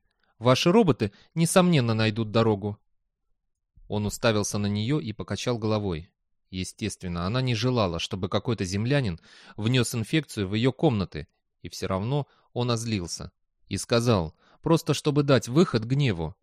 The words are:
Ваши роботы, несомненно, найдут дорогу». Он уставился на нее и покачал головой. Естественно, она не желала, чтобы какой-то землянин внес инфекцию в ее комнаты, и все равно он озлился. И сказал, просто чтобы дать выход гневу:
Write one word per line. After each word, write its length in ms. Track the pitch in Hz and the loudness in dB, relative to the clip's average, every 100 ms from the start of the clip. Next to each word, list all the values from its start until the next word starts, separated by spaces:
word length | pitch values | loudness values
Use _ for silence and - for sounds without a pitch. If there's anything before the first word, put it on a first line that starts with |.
| _ _ _ - | _ _ _ -2
Ваши 340 | 117 127 170 | 2 4 4
роботы, 400 | 233 190 123 104 - _ | 4 4 2 -2 -6 _
несомненно, 640 | 156 170 190 180 160 117 110 | -2 2 4 6 4 2 2
найдут 360 | 110 107 110 | 0 0 0
дорогу». 460 | 113 110 101 104 104 _ _ _ _ _ _ _ _ _ _ - | 2 2 2 -4 -10 _ _ _ _ _ _ _ _ _ _ -8
Он 180 | 104 104 | -4 -4
уставился 520 | - 117 107 98 107 | 0 0 2 0 -2
на 100 | 101 | -2
нее 320 | 104 110 151 | -2 -2 -2
и 140 | 110 | -4
покачал 440 | - - 101 - 123 | -8 -8 -6 -4 -2
головой. 540 | 107 107 104 80 82 _ _ _ _ | 0 0 -2 -6 -8 _ _ _ _
Естественно, 720 | 92 90 - 104 - 90 87 90 | -8 -8 -6 -8 -6 -8 -4 -4
она 160 | 123 | -2
не 140 | 127 113 | -2 0
желала, 420 | 123 123 95 82 | 0 2 0 -2
чтобы 300 | - 95 95 | -6 -6 -4
какой-то 360 | 107 - 113 95 | -4 -2 -4 -2
землянин 540 | 98 113 143 117 80 - - - - | -2 0 0 0 -4 -10 -20 -18 -4
внес 380 | 107 127 117 120 | 0 2 0 -2
инфекцию 520 | 110 160 - - 95 | -2 -2 -2 -4 -2
в 60 | |
ее 180 | 107 127 | 0 0
комнаты, 560 | - 165 110 85 78 - _ _ _ | 2 2 2 -2 -6 -12 _ _ _
и 80 | 90 | -16
все 180 | - 95 | -8 -4
равно 400 | 95 107 147 - _ _ | -2 -2 -4 -4 _ _
он 180 | 120 120 | -4 -2
озлился. 600 | 117 117 107 85 - - _ _ _ - | -2 -2 -4 -4 -10 -12 _ _ _ -8
И 100 | 98 | -8
сказал, 580 | - 117 120 107 80 - _ _ | 0 0 4 2 0 -8 _ _
просто 320 | 147 165 - | 0 0 2
чтобы 300 | 143 156 143 | -2 0 0
дать 240 | 143 127 - | 4 2 2
выход 380 | 135 185 120 110 | 2 2 2 0
гневу: 500 | 135 139 85 80 - | 0 0 0 -4 -8